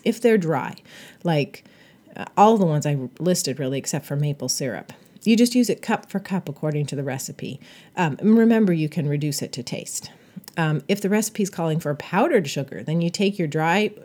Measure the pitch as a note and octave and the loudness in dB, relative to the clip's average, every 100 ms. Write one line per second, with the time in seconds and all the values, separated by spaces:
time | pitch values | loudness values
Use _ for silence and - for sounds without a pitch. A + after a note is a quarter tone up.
0 | - A3+ A#3 A3 D#3+ C#3+ - - - - | -4 2 4 4 2 -2 -2 -10 -18 -20
1 | - - F3 D3+ C#3 - - - - _ | -20 -8 0 0 0 -6 -20 -20 -20 _
2 | - - - - G#3 A3+ F3 D3+ D3 C#3+ | -20 -16 -4 6 6 6 4 2 0 -2
3 | B2+ - D#3+ F3+ - C3 C3 C3+ - D#3 | -4 -2 0 0 0 -4 -4 -4 -4 -6
4 | - C#3+ D3 C#3+ B2+ - C3+ F2+ - - | -4 -2 -2 -2 -4 -4 -4 -6 -10 -20
5 | - - - A3+ A#3+ B3+ A3 - - A3+ | -20 -4 2 4 4 4 2 0 -2 -4
6 | - G3 G3+ F#3+ - D3 D3+ D3 C#3+ C#3 | -4 -8 -4 -4 -4 -6 -4 -2 -2 -4
7 | C3+ C3+ - C#3+ - C#3 - - - - | -4 -6 -8 -10 -10 -12 -16 -20 -12 -2
8 | E3 C3+ G#3 A3+ A3+ A3+ G#3 E3 D3+ D#3+ | -2 0 4 6 6 4 4 2 0 -2
9 | C#3+ D3 D3+ C#3+ - - A#2+ - - - | -2 -2 -2 -4 -6 -8 -8 -10 -10 -12
10 | - - - - - - D#3+ D3+ - G3+ | -14 -20 -20 -20 -10 -2 0 0 -2 -2
11 | F#3+ G#3+ G#3+ - F#3 - E3 D#3 D3 D3 | 0 0 0 -2 -4 -2 -2 0 -2 -6
12 | - F3+ D#4 C4 C#3+ D3 C3+ - A#2+ E3 | -2 0 2 2 0 -4 -6 -8 -4 -2
13 | E3+ F3 G3 G3+ D#3+ D#3 D#3+ F#3 G#3+ - | -2 0 -2 0 -2 0 2 2 0 -4